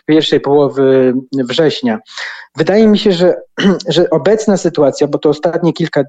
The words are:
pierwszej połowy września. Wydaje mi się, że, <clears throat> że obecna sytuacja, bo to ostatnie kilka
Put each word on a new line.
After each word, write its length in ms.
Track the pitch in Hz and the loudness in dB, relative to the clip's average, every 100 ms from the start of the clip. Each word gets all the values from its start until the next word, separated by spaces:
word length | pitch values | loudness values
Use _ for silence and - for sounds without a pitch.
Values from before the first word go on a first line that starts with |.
| - | 0
pierwszej 340 | 156 147 143 | 0 2 0
połowy 760 | 139 147 139 135 135 131 127 127 135 | 2 2 2 2 2 4 2 0 -4
września. 640 | 135 123 131 151 - - - - - - - - - | -6 -4 0 0 0 -4 -4 -8 -16 -14 -16 -12 -4
Wydaje 320 | 160 202 220 | 0 2 4
mi 100 | 208 | 4
się, 140 | 208 | 2
że, 220 | 170 180 147 - - | 2 0 0 -6 -2
<clears throat> 280 | 190 165 - | 0 0 -2
że 220 | 160 175 | 0 0
obecna 460 | 160 185 214 214 185 | 0 0 0 0 -2
sytuacja, 500 | 170 156 143 - 147 | -2 0 0 0 -2
bo 120 | 143 | 0
to 100 | 151 | -2
ostatnie 440 | 147 175 165 170 | -2 -2 -2 -2
kilka 320 | - 160 151 | -2 -4 -4